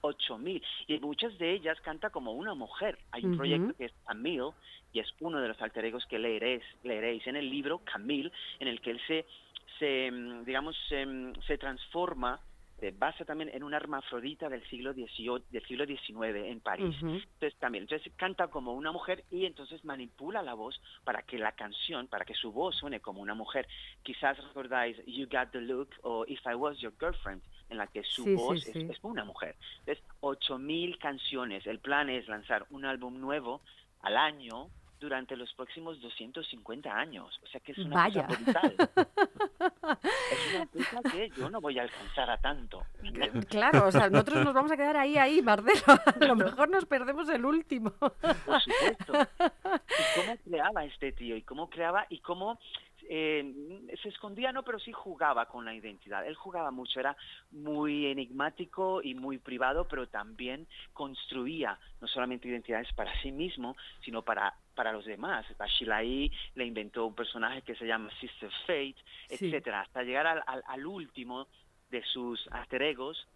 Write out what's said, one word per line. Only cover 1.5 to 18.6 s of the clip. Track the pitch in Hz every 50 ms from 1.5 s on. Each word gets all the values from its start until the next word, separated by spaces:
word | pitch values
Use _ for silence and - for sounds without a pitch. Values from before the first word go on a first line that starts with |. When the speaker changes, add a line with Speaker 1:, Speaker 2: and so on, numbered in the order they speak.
Speaker 1:
ellas | 180 202 156 160 160 -
canta | - 160 156 156 - 214
como | - 165 131 117
una | 110 131 180 214 190
mujer. | 139 120 104 - - 196 214 - - - -
Hay | - 120 -
un | 185
Speaker 2:
Ujú. | 175 160
Speaker 1:
proyecto | 139 139 143 160 180 233 311
que | - 127
es | 120 - - _
Camille, | - 110 107 117 156 180 135 123 147 160 - _ - - - _ _
y | - 113
es | 107 - - _
uno | 156 170 165 147
de | 131 113
los | 110 -
alter | 113 110 - 113 110
egos | 113 113 123 120
que | - - 110
leeréis, | 113 117 113 107 113 123 127 117 - - - _ _
leeréis | 127 117 107 110 117 117 113 -
en | 127 131
el | 147 147 131
libro, | 131 143 135 143 160 175
Camille, | - - - 107 104 123 147 139 139 170 - - - - - -
en | 139 131
el | 117 117
que | - 120
él | 117 120 - -
se, | 160 160 160 - - - - - _ - - - - -
se, | 156 143 135 131 131 127
mm, | 123 123 120 120 123 120 120
digamos, | 123 131 135 143 156 160 - - -
se, | 151 139 135
mm, | 135 135 131 127 127 123 - -
se | - 151 143
transforma, | - 135 131 123 - - - 170 180 175 165 127 127 123 127 - - - - - - - - -
se | 110 98
basa | 95 98 131 151 160 - -
también | - 151 156 156 156 -
en | 127 143
una | 147 147 151
hermafrodita | 147 147 151 135 - - - 120 117 139 151 - 165 151
del | 131 120 - -
siglo | - 120 123 135
dieciocho, | 135 131 120 110 - 131 113 120 123 127 123 -
del | 123 113 -
siglo | - 127 123 147
diecinueve | 143 143 127 - - 107 110 110 113 107 101 104 101
en | - 226
París. | - - 95 - 196 175 156 139
Speaker 2:
Ujú. | 160 165 156
Speaker 1:
Entonces | 190 202 - - _ - 147 - _
también, | - 123 117 101 95
entonces | - 151 156 - 175 -
canta | - 185 190 190 - 180 165
como | - 151